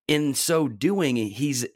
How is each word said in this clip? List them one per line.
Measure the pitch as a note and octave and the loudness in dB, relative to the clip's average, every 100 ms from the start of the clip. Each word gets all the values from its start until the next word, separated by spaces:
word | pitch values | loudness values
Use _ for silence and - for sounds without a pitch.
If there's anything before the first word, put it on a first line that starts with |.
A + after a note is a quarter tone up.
| - | -2
in | D3+ D3 | 0 0
so | C3 - D#3+ C#3+ | 0 0 2 0
doing, | G#2 C#3 G3 D3 A#2+ | 0 0 2 2 0
he's | G#2+ G2 D3 B2 A#2 | -2 -2 -2 -2 -4